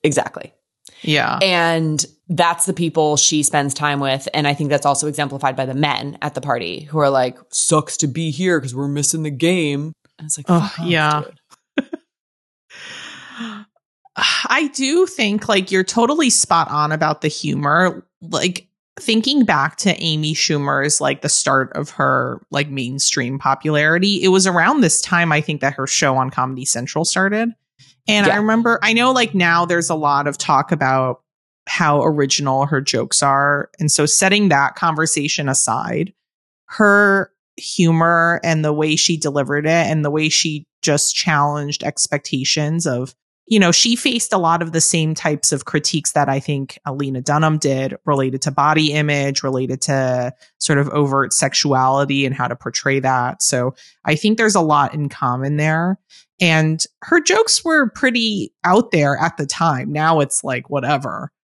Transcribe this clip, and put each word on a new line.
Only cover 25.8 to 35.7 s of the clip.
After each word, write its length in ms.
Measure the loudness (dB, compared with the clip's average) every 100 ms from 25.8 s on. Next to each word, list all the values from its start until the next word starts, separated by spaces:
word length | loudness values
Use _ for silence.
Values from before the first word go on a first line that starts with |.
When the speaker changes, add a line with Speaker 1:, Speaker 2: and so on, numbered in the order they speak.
| -4
Speaker 2:
show 300 | 0 2 2
on 140 | -2
Comedy 340 | -2 -4 -4
Central 400 | -4 -4 -4 -4
started. 460 | -2 0 0 0 -2 -6 _ _ -20 _ 0
And 160 | 2
I 60 | 4
Speaker 1:
Yeah. 60 | 2
Speaker 2:
remember, 400 | 2 2 2 2
I 120 | 2
know, 180 | 2 2
like, 220 | 2 2
now 320 | 2 2 2 2
there's 240 | 0 0
a 40 |
lot 320 | 0 2 2 0
of 120 | -4
talk 340 | 0 2 2
about 480 | 0 2 2 0 -4 _ _ _ _ -8
how 340 | 0 2 2
original 600 | 2 0 0 0 0 -2 0
her 140 | -2
jokes 420 | -2 -2 -2 0
are. 460 | 2 2 2 0 -4 _
And 120 | -2
so 160 | 0 2
setting 420 | 2 2 2 4
that 280 | 4 2 0
conversation 720 | -2 0 -2 -2 -2 -4 -2
aside, 680 | -2 -2